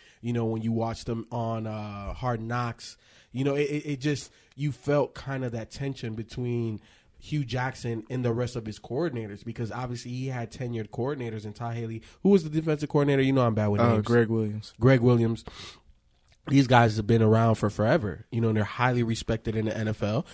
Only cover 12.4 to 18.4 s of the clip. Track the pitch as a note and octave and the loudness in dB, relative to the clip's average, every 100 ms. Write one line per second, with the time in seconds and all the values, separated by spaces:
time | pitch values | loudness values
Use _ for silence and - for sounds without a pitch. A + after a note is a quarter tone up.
12.4 | D#3 D#3 D#3+ D3 D3+ D3+ C#3+ C#3 C3+ C3+ | 4 -2 0 -2 0 2 4 4 4 4
13.4 | A#2 G#2+ G#2 G#2 A#2 A2 G#2 A#2+ A2 A2+ | 4 2 2 4 4 4 4 4 4 2
14.4 | G#2+ G#2 - - B2 C3 A#2+ A#2+ A2+ A2+ | -2 -4 -10 2 6 6 6 6 4 0
15.4 | - - - - _ _ _ _ _ _ | -8 -16 -18 -18 _ _ _ _ _ _
16.4 | - C#3 A#2+ B2 A#2 A2 G2+ A#2 A2 A2 | 2 4 6 6 6 4 2 6 6 6
17.4 | A2+ A2 G#2+ - G#2+ D#3+ G#2 E2 - A#2 | 4 2 0 0 2 2 0 -6 -6 0